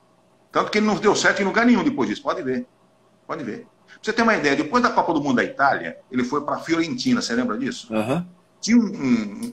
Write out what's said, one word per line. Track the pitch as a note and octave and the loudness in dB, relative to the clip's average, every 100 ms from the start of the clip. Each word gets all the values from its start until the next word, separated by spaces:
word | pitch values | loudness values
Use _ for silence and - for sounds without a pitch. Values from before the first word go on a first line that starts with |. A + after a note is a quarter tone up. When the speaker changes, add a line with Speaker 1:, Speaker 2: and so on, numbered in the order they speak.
| _ _ _ _ _ | _ _ _ _ _
Speaker 1:
Tanto | D3+ F#3 | -2 0
que | G#3 | 0
ele | G#3+ | 0
não | F#3+ | 2
deu | G#3 D#3+ | 2 2
certo | F3+ - | 2 0
em | G3 | 0
lugar | G3 A#3 | 2 4
nenhum | G3 | 4
depois | D3+ - G#2+ | 4 0 -2
disso, | G2+ | -2
pode | C#3+ - | -4 -4
ver. | C3 B2+ B2 _ _ _ _ _ - | -4 -4 -6 _ _ _ _ _ -12
Pode | D#3+ | -10
ver. | C#3+ - - _ _ | -8 -10 -14 _ _
Pra | - | -12
você | - | -4
ter | G#3+ | 2
uma | A#3 G3 | 2 4
ideia, | D3 C#3 | 2 2
depois | - B3 | 2 2
da | A#3+ | 2
Copa | - - | 0 0
do | D#3 | 0
Mundo | C#3+ A#2+ | 0 0
da | |
Itália, | F#2+ - C#3 G#2 E2 - - | -2 0 0 0 -4 -12 -8
ele | B2+ | -4
foi | B2 D3 - | -2 -2 -4
pra | C3+ | -6
Fiorentina, | - E3 E3 B2 B2+ A2+ | -2 -2 -2 -2 0 0
você | - A#2+ | 0 -2
lembra | A#2+ G#2+ | -2 -2
disso? | C3+ - - | -4 -6 -6
Speaker 2:
Aham. | A2 A2 D#3+ F3+ - _ _ | -4 -2 -2 -4 -14 _ _
Speaker 1:
Tinha | F#3+ A#3 | 2 4
um, | G3+ | 2
um, | - C3+ A#2 G#2 A2 A#2+ | -2 0 0 0 -8 -10